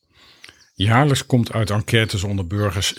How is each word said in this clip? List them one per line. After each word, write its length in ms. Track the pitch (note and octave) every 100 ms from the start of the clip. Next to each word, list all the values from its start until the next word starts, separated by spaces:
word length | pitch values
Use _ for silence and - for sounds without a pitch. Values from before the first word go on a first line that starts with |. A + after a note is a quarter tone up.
| _ _ - _ - _ _
Jaarlijks 520 | - G2+ A#2 D3 C3+ -
komt 260 | B2 A2+
uit 180 | A2+ G#2
enquêtes 540 | G#2 - A#2 A2 G2+
onder 240 | G2+ G2+ E2+
burgers 460 | G2+ G#2 F2+ -